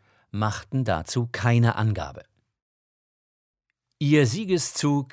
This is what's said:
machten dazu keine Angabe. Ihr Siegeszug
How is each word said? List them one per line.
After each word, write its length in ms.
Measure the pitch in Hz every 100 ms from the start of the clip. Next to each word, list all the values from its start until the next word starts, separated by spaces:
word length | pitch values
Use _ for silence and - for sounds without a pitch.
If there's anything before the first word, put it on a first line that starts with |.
| _ _ _
machten 500 | 104 107 - - 135
dazu 460 | 110 82 - 127 120
keine 460 | - 117 120 117 104
Angabe. 480 | 110 92 71 67 - _ _ _ _ _ _ _ _ _ _ _ _ _ _ _ _ _
Ihr 260 | 143 151 127
Siegeszug 840 | 160 196 175 - - 151 143 139